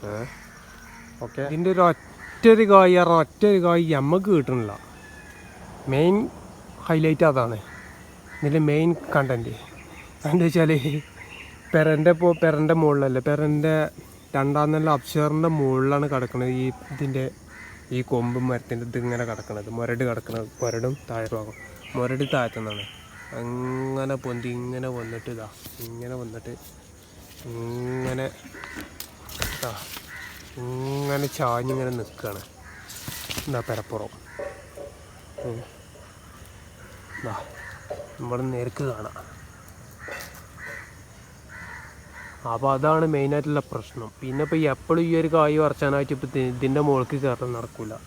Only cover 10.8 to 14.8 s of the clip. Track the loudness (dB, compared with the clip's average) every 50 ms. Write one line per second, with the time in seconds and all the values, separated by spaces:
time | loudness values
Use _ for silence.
10.8 | 2 0 -2 -4 -6 -8 -18 -20 -18 -18 -18 -18 -18 -18 -20 -20 -12 0 2 4
11.8 | 6 6 4 6 6 6 6 6 6 4 4 6 4 4 4 4 4 4 4 6
12.8 | 6 6 6 4 2 2 2 0 2 2 0 2 2 2 2 2 2 2 2 2
13.8 | 0 -2 -4 -12 -20 -20 -20 -20 -20 -4 -2 0 2 2 2 2 2 2 2 2